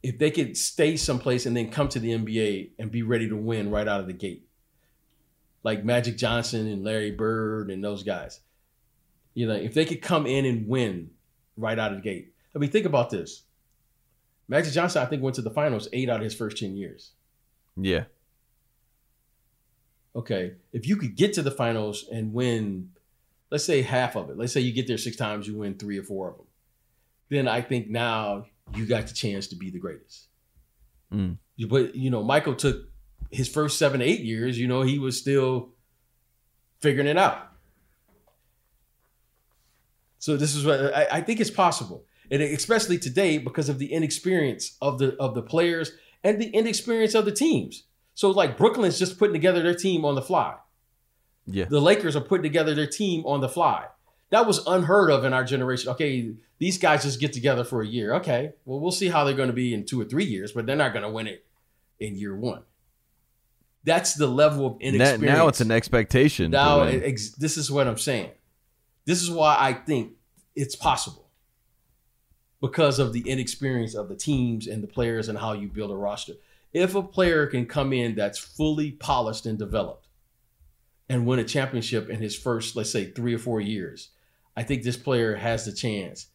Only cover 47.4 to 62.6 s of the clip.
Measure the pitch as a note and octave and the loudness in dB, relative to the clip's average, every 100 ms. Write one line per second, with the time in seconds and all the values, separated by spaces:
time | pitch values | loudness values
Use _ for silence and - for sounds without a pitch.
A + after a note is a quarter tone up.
47.4 | D#4+ G#3 D#2 - _ _ _ - G3+ G3 | 2 2 0 -12 _ _ _ 0 2 4
48.4 | E3 A#2+ G#3+ A3 G3 C#3 F#3 - G#3 E3 | 2 6 4 6 2 2 -2 2 2 4
49.4 | F3+ F3 E3+ F3 F#3+ E3+ D3 C#3 C3 F3+ | 4 4 2 0 0 2 2 0 0 0
50.4 | A#2 - _ _ _ _ _ _ _ _ | 0 -4 _ _ _ _ _ _ _ _
51.4 | - G2 F2 D3 D3+ G#3 F3+ D3 - F#3+ | -6 -4 2 4 6 6 4 -2 0 0
52.4 | D3+ E3 D#3 D3+ D3 - G#3 E3 D#3+ C#3+ | 2 2 2 0 -2 -2 -2 0 0 -2
53.4 | B2+ F3 D#3 F2+ - _ _ _ _ G#3+ | -2 2 2 2 -6 _ _ _ _ 4
54.4 | A3+ D#3+ - F#3 D#3 G3+ F3 C3+ C3 C3 | 4 2 2 2 6 6 6 4 4 0
55.4 | B2+ C3 B2+ B2+ B2+ B2+ D3 C3 A#2 A2 | 0 -2 -2 -2 -4 -2 -2 0 -4 -10
56.4 | _ _ F3 F#3 E3+ D3 C#3+ A#2+ C#3+ C3 | _ _ -2 2 4 4 2 -2 -2 0
57.4 | C3 B2 A#2+ B2 G#2+ A#2+ G#2 D3 F3+ B2 | 2 2 0 -2 -2 -4 0 -2 0 -2
58.4 | D3+ - - C3+ E3+ F3+ F#3 E3 C#3 C3+ | -2 -10 -10 -4 -4 0 2 4 2 2
59.4 | B2+ A#2+ B2 G#2+ G2+ B2+ G#2+ C3+ G3 G2 | 0 0 0 -2 -2 -4 -2 0 0 -2
60.4 | G#2 - A2+ C#3+ C3+ A2 G#2 A2 A2 - | -4 -6 -2 2 2 0 -6 -6 -8 -10
61.4 | _ _ _ _ _ _ G#2+ G2 G2+ G2 | _ _ _ _ _ _ -10 -6 -8 -4
62.4 | A#2+ E2+ | -6 -6